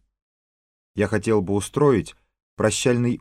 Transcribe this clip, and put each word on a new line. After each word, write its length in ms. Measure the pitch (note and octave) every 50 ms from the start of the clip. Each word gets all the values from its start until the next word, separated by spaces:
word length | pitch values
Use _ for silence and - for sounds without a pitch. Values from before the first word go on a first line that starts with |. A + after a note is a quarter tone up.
| _ _ _ _ _ _ _ _ _ _ _ _ _ _ _ _ _ _ _
Я 120 | - G#2
хотел 360 | F#2+ A2 G#2 G2 A2+ A2 G#2+ F#2+
бы 100 | E2+ G2
устроить 640 | G2+ F#2+ - - C#3 D3 C#3+ C3 G2+ E2 - - _ _ _ _ _ _ _ _
прощальный 640 | - - A2 G#2 - - C3 B2 A#2+ A#2+ A#2+ B2 -